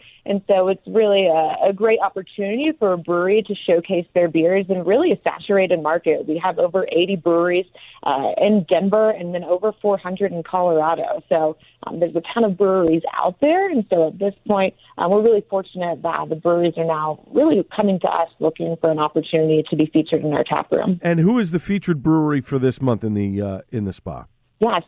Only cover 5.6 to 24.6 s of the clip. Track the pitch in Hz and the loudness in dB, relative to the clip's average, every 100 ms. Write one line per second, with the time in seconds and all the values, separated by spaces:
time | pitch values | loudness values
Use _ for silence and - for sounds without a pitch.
5.6 | 190 180 151 170 170 147 143 156 185 170 | 2 0 0 -2 0 -2 -2 -4 -2 -2
6.6 | 175 180 180 160 180 196 170 170 175 180 | 0 0 0 0 0 0 0 2 2 0
7.6 | 185 - - - - 135 139 - 202 214 | -4 -12 -20 -8 -4 -2 -2 0 2 2
8.6 | 165 170 196 208 220 208 175 175 165 180 | 2 0 2 2 2 0 -6 -8 -2 -2
9.6 | 208 208 208 196 180 185 196 170 160 185 | -2 -2 -2 -2 -4 -4 -4 -4 -4 -2
10.6 | 180 160 156 165 - - - 170 156 156 | 2 2 0 -2 -4 -8 -2 0 0 -4
11.6 | - _ - - 170 165 - - 226 185 | -14 _ -12 -4 -2 -2 -4 0 0 2
12.6 | 196 190 170 165 - - 175 185 285 349 | 2 2 2 2 -2 -2 -4 0 2 2
13.6 | 392 294 208 175 160 180 196 196 - 202 | 2 -2 0 0 0 0 -4 -4 -2 0
14.6 | 190 - _ - 170 202 220 214 - 196 | 0 -4 _ -4 0 4 4 2 0 -6
15.6 | 185 180 175 165 165 160 151 160 170 175 | -6 -6 -6 -4 -4 -6 -6 -4 0 2
16.6 | 175 165 165 156 156 151 - - 311 214 | 0 0 -2 -2 -4 -8 -4 2 4 2
17.6 | - - 208 190 - 170 165 _ 156 - | 0 -2 0 0 0 0 -2 _ -4 -4
18.6 | 165 165 165 156 151 - 151 160 160 156 | -6 -2 0 0 -2 -2 -2 0 2 2
19.6 | 151 156 156 160 156 160 156 143 135 151 | 0 -2 0 0 0 -2 0 -2 -2 -4
20.6 | 147 160 - 180 175 170 170 247 196 165 | -2 -2 0 -2 0 2 4 2 0 -4
21.6 | - 202 175 160 135 160 151 147 - 139 | -2 -4 -2 -2 2 2 2 -2 -2 0
22.6 | 127 120 131 110 110 104 101 98 101 95 | 0 0 0 0 -2 -2 -2 -2 -4 -6
23.6 | - 113 101 90 - 65 58 _ _ _ | -8 -6 -6 -8 -12 -14 -16 _ _ _